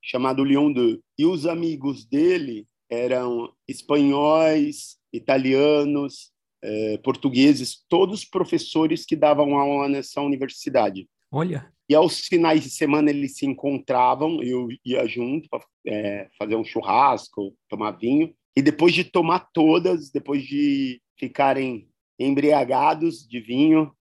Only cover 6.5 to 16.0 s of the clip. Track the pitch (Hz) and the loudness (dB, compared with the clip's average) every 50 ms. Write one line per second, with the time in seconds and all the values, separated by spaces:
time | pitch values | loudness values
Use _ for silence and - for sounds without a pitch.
6.5 | _ _ - 110 107 107 110 107 107 101 _ 127 131 117 - 143 127 123 135 147 | _ _ -12 -8 -6 -6 -4 -4 -6 -4 _ -4 -4 -2 -2 -2 2 4 4 4
7.5 | 147 120 123 - - - _ _ - 170 196 190 202 214 - - - 190 - - | 4 2 0 -10 -10 -14 _ _ 2 2 2 2 0 -8 -12 -8 -4 -4 -4 -2
8.5 | - 160 - - - 156 160 156 160 160 - - - 156 143 147 147 139 147 143 | -2 -4 -4 -2 -2 0 0 0 0 -4 -4 -6 -2 2 4 2 4 4 2 2
9.5 | 143 143 139 139 143 143 139 139 139 139 127 - - - 143 143 143 131 135 127 | 2 0 2 0 0 -2 0 -2 -2 -4 -4 -8 -8 -6 -4 -4 -2 -4 -4 -8
10.5 | - - - 151 131 127 110 101 95 95 92 _ _ _ _ _ - 135 160 185 | -10 -10 -12 -4 0 0 0 0 -2 -6 -14 _ _ _ _ _ -6 -4 -4 -4
11.5 | 170 143 - - _ _ _ _ 143 156 165 165 - - - - - 170 165 165 | -4 -8 -10 -14 _ _ _ _ 4 4 4 4 0 -4 -6 0 2 2 4 4
12.5 | 156 151 123 - - - 156 147 143 151 151 147 143 143 143 135 - - - 139 | 2 2 0 -2 -6 -4 -2 0 2 2 2 2 2 0 -4 -6 -6 -6 -6 -6
13.5 | 131 - - 143 139 131 - - 135 123 127 127 127 127 147 160 170 156 - 123 | -6 -4 -4 -4 -4 -4 -4 -2 0 2 4 2 2 2 -2 -4 -2 -4 -4 -4
14.5 | 127 123 123 117 123 143 _ - 127 - - 113 - 120 120 120 135 165 147 - | -4 -4 -4 -6 -10 -12 _ -4 -2 -2 -2 -2 -4 -6 -6 -4 -4 -6 -6 -8
15.5 | - 123 - _ _ _ _ - - 104 | -12 -12 -12 _ _ _ _ -8 -6 -6